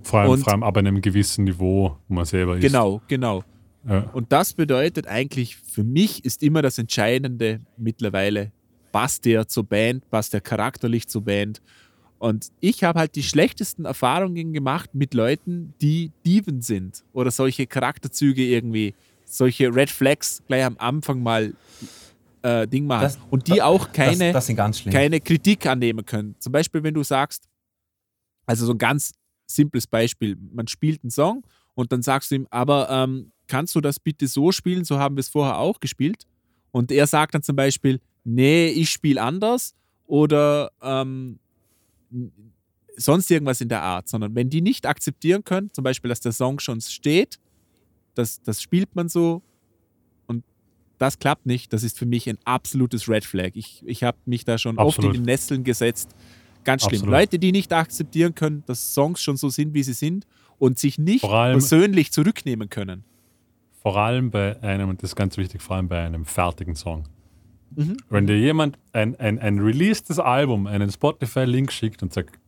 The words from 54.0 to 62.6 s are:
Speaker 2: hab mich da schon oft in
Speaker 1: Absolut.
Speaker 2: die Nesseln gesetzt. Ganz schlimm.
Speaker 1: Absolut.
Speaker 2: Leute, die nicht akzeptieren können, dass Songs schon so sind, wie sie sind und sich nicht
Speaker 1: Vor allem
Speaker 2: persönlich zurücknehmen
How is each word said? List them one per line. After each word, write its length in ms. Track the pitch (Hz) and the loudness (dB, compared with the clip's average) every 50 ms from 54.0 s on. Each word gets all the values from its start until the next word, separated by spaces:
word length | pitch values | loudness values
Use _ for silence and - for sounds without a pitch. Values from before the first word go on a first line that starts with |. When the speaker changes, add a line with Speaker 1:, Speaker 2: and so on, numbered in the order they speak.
| - | -4
Speaker 2:
hab 120 | 120 - _ _ 127 | -4 -4 _ _ -4
mich 180 | 123 117 - | -4 -4 -2
da 120 | - 117 113 | -2 -2 -2
schon 200 | - 120 113 110 | -2 -2 0 2
oft 200 | 110 151 160 - | 2 2 4 2
in 60 | 104 | 2
Speaker 1:
Absolut. 100 | - - | 2 2
Speaker 2:
die 60 | 123 | 0
Nesseln 420 | 120 117 127 131 - - 143 131 127 | 0 0 0 0 0 -2 -4 -2 -2
gesetzt. 460 | 127 120 - 120 117 117 - - - - - - - - - _ _ _ _ - | -2 0 0 0 0 0 -2 -6 -12 -14 -20 -20 -20 -20 -20 _ _ _ _ -2
Ganz 200 | - 131 131 - | 0 0 2 2
schlimm. 160 | - - 107 | 0 0 0
Speaker 1:
Absolut. 120 | 98 101 120 | 2 4 4
Speaker 2:
Leute, 260 | 143 196 202 - 170 | 4 4 4 2 2
die 120 | 175 185 | 2 2
nicht 220 | 180 196 - - 175 | 2 2 0 0 0
akzeptieren 600 | 165 160 - - - 160 147 - 160 170 175 170 | -2 -2 -2 -4 -8 -8 -4 0 0 0 0 0
können, 280 | - 160 156 151 147 151 - | -2 -2 -2 -2 -4 -6 -8
dass 260 | 123 120 - - - | -8 -8 -6 -2 0
Songs 260 | 143 139 156 175 - | 0 2 0 0 -2
schon 160 | - - 143 | -4 -4 -4
so 140 | 131 - 139 | -2 -2 -4
sind, 240 | 123 - 151 156 151 | -2 -2 -2 -2 0
wie 80 | 151 | -2
sie 120 | 135 131 123 | -2 -2 -4
sind 340 | - 147 151 175 202 - _ _ _ _ _ _ - | -4 -4 -4 -4 -4 -6 _ _ _ _ _ _ 2
und 180 | - 127 127 - | 2 2 2 2
sich 220 | - 139 131 - | 0 0 0 0
nicht 220 | 151 175 214 254 | 2 2 2 2
Speaker 1:
Vor 120 | - 101 104 | 2 2 2
allem 200 | 113 117 123 131 | 4 4 4 4
Speaker 2:
persönlich 580 | 135 135 135 160 160 185 208 196 185 147 - | 4 4 6 6 6 6 6 4 2 2 2
zurücknehmen 580 | - - 147 143 - - - 147 123 110 | 2 2 2 2 0 -2 -4 -6 -4 -4